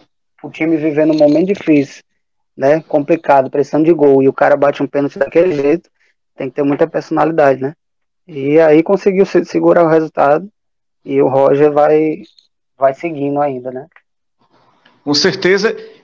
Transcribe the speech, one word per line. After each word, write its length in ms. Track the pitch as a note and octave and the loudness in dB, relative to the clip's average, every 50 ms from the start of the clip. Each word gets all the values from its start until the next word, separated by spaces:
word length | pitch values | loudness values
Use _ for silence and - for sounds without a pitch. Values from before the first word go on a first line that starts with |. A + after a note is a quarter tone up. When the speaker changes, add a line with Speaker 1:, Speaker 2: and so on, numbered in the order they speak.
| _ _ _ _ _ _ _ _ - | _ _ _ _ _ _ _ _ -20
Speaker 1:
o 80 | D3 | -16
time 260 | C3+ - D#3+ E3 E3 | -10 -6 -4 -2 -2
vivendo 360 | D#3 D3 D#3+ D3 D3 D#3 D#3 D#3 | -2 -2 -2 -2 0 0 0 2
um 60 | D#3 | 2
momento 360 | D3+ D3 D3 D#3 F3 F#3 G3+ | 2 2 2 2 0 -2 -4
difícil, 480 | - - - D#3 D3 C#3 C#3 - - _ _ _ _ _ _ _ _ _ _ _ | -4 -2 0 0 0 0 -2 -8 -18 _ _ _ _ _ _ _ _ _ _ _
né? 260 | - C3+ C#3 D3+ D#3+ D#3 | -4 0 0 0 0 -2
Complicado, 680 | - - D3+ C#3+ D3 E3+ D#3+ - - C#3+ C#3 C3 C3+ | -4 -4 -2 0 0 -2 -2 0 2 2 2 2 0
precisando 340 | C#3+ C#3+ C#3 - - - D#3+ | -2 -4 -4 -2 -2 0 2
de 80 | D#3 E3+ | 2 2
gol, 300 | D#3 D3 C#3+ C#3 C3+ C3+ | 2 4 4 4 4 4
e 60 | C3+ | 2
o 40 | C3+ | 0
cara 240 | - C#3+ C#3+ C#3+ | 2 2 0 2
bate 260 | C#3 C#3 C#3 C#3+ - C#3+ | 2 0 0 -2 -2 -6
um 40 | |
pênalti 320 | C#3 - C#3+ C#3+ C#3 - - | -6 -4 -4 -4 -4 -4 -6
daquele 360 | C#3 C3+ - E3 F3 F#3 F3 | -6 -2 0 2 2 2 0
jeito, 340 | C#3+ C#3 C#3+ D#3 F3 - _ _ _ _ _ _ _ _ _ _ | -2 0 0 -2 -2 -4 _ _ _ _ _ _ _ _ _ _
tem 140 | - C#3 C3 | -12 -12 -8
que 80 | - | -6
ter 60 | - D3 | -4 -2
muita 240 | C#3+ C#3+ C#3 E3 | -2 0 0 -2
personalidade, 760 | D#3+ - D#3 D3 - E3 D#3 D3+ D#3 E3 D#3+ D3 C#3 C3+ C3 | -2 -4 -6 -8 -4 -2 -2 -2 0 0 2 2 2 2 0
né? 140 | C3 C3+ D#3+ _ _ _ _ _ _ _ _ _ _ - | -4 -8 -10 _ _ _ _ _ _ _ _ _ _ -16
E 320 | D#3+ C#3 C3+ C#3+ D3 D#3+ | -12 -8 -4 0 2 4
aí 220 | E3 D#3 D3+ D#3 E3 | 4 4 4 4 2
conseguiu 440 | - G3 F#3+ - G#3 F#3+ F#3+ G3 | 2 -2 -2 0 0 0 2 0
se-, 180 | - - F3 - | 0 0 -2 -2
segurar 400 | - - E3+ E3 E3 E3+ F3 F3 | -2 -2 0 2 2 2 2 2
o 40 | D#3+ | 2
resultado, 600 | D#3+ D#3+ D#3+ D#3 - - D3 C#3 D3 D#3+ F#3 G#3 _ _ _ _ _ _ _ _ _ _ _ | 2 0 0 -2 -2 -2 0 0 0 0 -2 -8 _ _ _ _ _ _ _ _ _ _ _
e 160 | - C#3 C3+ | -4 -2 0
o 80 | C#3+ C#3+ | 0 0
Roger 440 | B2+ C3+ C#3 C#3 C#3+ C#3 D3 D3+ D3 | 2 2 2 2 2 2 2 2 2
vai, 500 | D3 D3 D3+ D#3 D#3 D#3 D#3 D#3 F#3 - - _ _ _ _ _ _ _ _ _ - | 2 2 2 2 2 0 -2 -4 -6 -12 -18 _ _ _ _ _ _ _ _ _ -2
vai 160 | C3 C3+ C3+ | -2 -2 -2
seguindo 460 | - - E3+ D#3+ C#3+ C#3 C#3+ C#3+ C#3+ | -4 -8 -10 -8 -6 -6 -4 -4 -2
ainda, 300 | D3 C#3+ C3+ B2+ B2 C3 | -4 -4 -6 -8 -10 -12
né? 160 | B2+ C3 D3 E3+ _ _ _ _ _ _ _ _ _ _ _ _ _ _ _ _ _ _ _ _ _ _ _ | -12 -12 -14 -18 _ _ _ _ _ _ _ _ _ _ _ _ _ _ _ _ _ _ _ _ _ _ _
Speaker 2:
Com 120 | C#3+ D3 | -4 -2
certeza. 600 | - - - - - - F3+ F#3+ G3 F#3+ A3+ - - - - - _ | 0 0 -2 -2 0 0 0 0 0 0 -2 -4 -6 -12 -20 -20 _